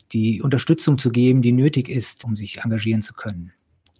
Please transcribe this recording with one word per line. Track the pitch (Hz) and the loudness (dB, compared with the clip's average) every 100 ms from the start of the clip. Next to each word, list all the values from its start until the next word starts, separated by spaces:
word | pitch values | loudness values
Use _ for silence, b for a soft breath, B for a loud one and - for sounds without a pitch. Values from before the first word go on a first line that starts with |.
| - | -6
die | 110 110 110 | -2 0 0
Unterstützung | 143 127 - 160 - 131 | 0 -2 2 0 2 0
zu | 123 | 2
geben, | 120 123 131 | 2 4 4
die | 120 | 4
nötig | 123 143 139 - | 4 4 2 -2
ist, | 131 104 - | -4 -6 -10
um | 117 104 | -8 -6
sich | 98 - | -8 -8
engagieren | 117 113 107 110 | -4 -2 0 -2
zu | 107 | -2
können. | - 110 92 87 _ _ _ _ _ | -10 -12 -10 -14 _ _ _ _ _